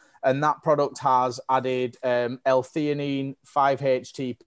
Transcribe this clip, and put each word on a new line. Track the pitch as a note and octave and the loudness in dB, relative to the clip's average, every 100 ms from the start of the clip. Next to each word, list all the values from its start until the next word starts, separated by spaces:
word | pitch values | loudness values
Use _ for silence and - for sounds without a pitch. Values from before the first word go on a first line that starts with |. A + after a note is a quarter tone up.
| _ _ | _ _
And | C3+ C3+ | 0 2
that | D3+ - | 0 0
product | D#3+ D3 C#3+ C#3+ | 0 0 0 -2
has | C#3 B2+ B2+ A#2+ - | 2 2 2 -2 -2
added, | C3 B2+ B2+ B2 - | 0 0 -2 -4 -4
um, | B2+ B2 A#2+ B2+ C3+ | -2 0 -2 -2 2
L-theanine, | C3 B2 D#3 D3 C#3+ C#3+ C#3 C3+ C3+ - | 2 0 -4 -2 -2 -2 -4 -6 -10 -6
five | D3 C#3 C3+ | 0 2 2
H | C#3 B2+ B2+ | 0 0 -2
T | - B2+ A#2+ | -8 -8 -8